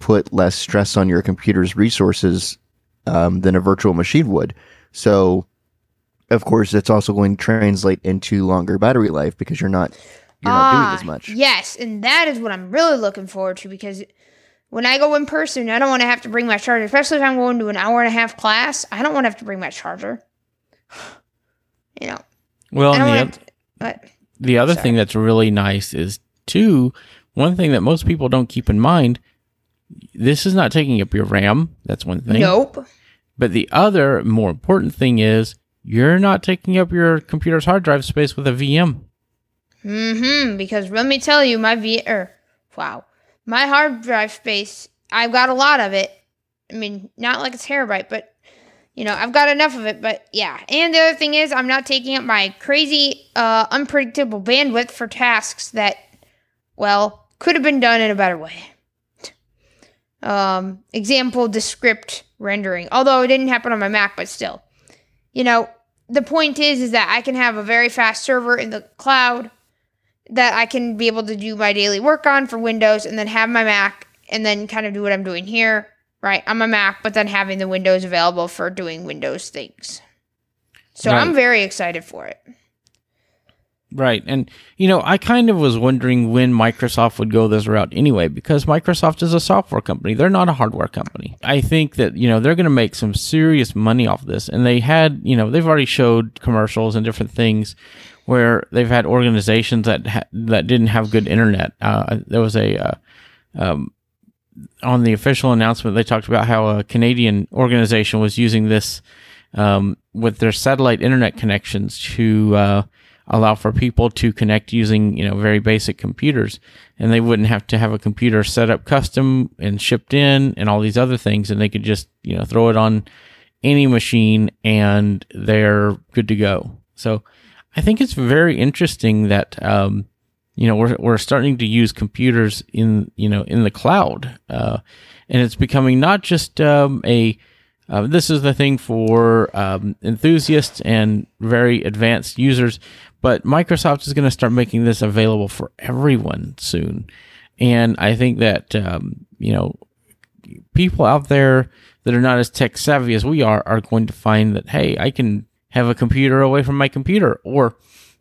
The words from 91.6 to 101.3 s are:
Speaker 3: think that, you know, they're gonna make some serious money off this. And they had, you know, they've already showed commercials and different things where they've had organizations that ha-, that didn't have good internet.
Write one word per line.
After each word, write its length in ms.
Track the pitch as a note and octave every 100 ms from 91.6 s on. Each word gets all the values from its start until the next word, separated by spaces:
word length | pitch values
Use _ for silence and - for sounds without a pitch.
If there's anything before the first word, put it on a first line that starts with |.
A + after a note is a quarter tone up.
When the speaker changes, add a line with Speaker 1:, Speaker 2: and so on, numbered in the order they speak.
Speaker 3:
think 360 | - D#3+ D3+ -
that, 200 | G2+ D2
you 100 | A#2+
know, 140 | A2+
they're 140 | C3
gonna 160 | E3+ E3+
make 240 | C3 G#2+
some 180 | - G#2+
serious 640 | G2 - D#3 D#3+ D3+ A2+ G2+
money 300 | A2 B2 A2+
off 180 | -
this. 240 | C3 F#2+ -
And 160 | G#2
they 160 | B2 A#2+
had, 400 | A#2 D#3+ D#3 C#3
you 120 | G#2+ A#2+
know, 140 | G#2+
they've 160 | D#3 D#3+
already 180 | D#3
showed 560 | C3+ - A#2+ A#2 A2+ -
commercials 560 | B2+ A2 G#2+ - A2 A2
and 80 |
different 280 | A2+ A2 G#2+
things 440 | - A2+ G#2+ G#2+ - - - - -
where 400 | - B2 A#2 A2+ -
they've 160 | A#2+ A#2
had 180 | A#2+ D#2+
organizations 800 | B2 A#2+ A2 G2 A2 - A#2+ A2
that 200 | D#2+ G#2+
ha-, 160 | G#2 -
that 340 | G#2 A2+ G#2+ E2+
didn't 200 | B2 A2+
have 220 | A2+ G#2+
good 160 | A2
internet. 440 | -